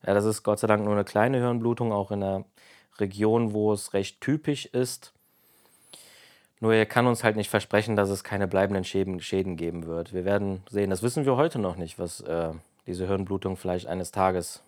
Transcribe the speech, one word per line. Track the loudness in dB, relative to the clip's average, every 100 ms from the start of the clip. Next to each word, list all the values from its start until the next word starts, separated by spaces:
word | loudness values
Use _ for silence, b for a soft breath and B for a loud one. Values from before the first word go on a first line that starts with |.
| 4
ja, |
das | 2
ist | 2 0
Gott | 0 0
sei | 4
Dank | 4
nur | 4
eine | 0
kleine | 0 2 2 2
Hirnblutung, | 0 0 0 0 -2
auch | -2 -2
in | -2
einer | -2 -4 -8 b b b b -4
Region, | -4 2 2 4 2
wo | 0 2
es | 0 -2
recht | -2 -2 _
typisch | -2 -2 -2 -4 -4
ist. | -2 -2 -6 -16 _ B B B B B B B B B B B B B _
Nur | 4
er | 4 4
kann | 4 4
uns | 4
halt | 2 2
nicht | 0
versprechen, | 0 2 0 2
dass | 2 2
es | 0
keine | -4 -4 0
bleibenden | 2 2 0
Schäden, | -2 -2 -2 -4
Schäden | -2 -2 -2 -4
geben | -6 -6 -6
wird. | -6 -6
Wir | -4
werden | 0 0 0 -4 -4
sehen. | -2 0
Das | 0
wissen | -2 0
wir | 2 2
heute | 2 0
noch | -4 -4
nicht, | -8 -8
was... | -8 -8
Äh, | -6 -4 -4 -6 -16 _ -10
diese | -6 -2
Hirnblutung | -2 -2 -4 -4 -6
vielleicht | -4 -4 -4
eines | -6 -4
Tages | 0 2 2 -4 -12